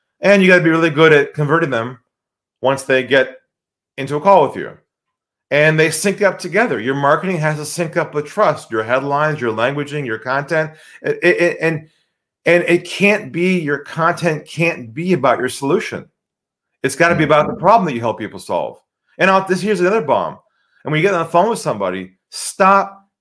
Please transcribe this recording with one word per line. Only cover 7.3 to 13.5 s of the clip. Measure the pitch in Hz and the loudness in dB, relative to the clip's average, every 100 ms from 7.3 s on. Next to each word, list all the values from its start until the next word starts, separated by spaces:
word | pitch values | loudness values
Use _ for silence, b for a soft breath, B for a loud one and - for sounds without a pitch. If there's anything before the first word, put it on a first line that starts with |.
| 175 | -2
has | 156 151 | -2 -4
to | 147 | -6
sync | - 165 170 | -6 -4 -4
up | 151 | -4
with | 151 | -6
trust, | 147 - 190 - - | -6 0 0 -2 -4
your | 110 | -6
headlines, | 110 131 143 143 156 147 | 0 -2 0 0 0 -2
your | 120 | -4
languaging, | 110 123 143 135 147 131 | -2 -2 -2 -6 -8 -6
your | 110 | -8
content. | 127 135 151 160 156 B B B | -4 -6 -2 -4 -4 B B B
It, | - - | -6 0
it, | 175 151 | 2 2
it, | 175 - | 0 0
and, | 160 151 b b b b _ _ 165 | -2 -4 b b b b _ _ 2
and | 175 | 2
it | 165 175 - | 2 0 -2
can't | - 202 208 143 | 0 0 0 -4
be, | 165 180 | -2 0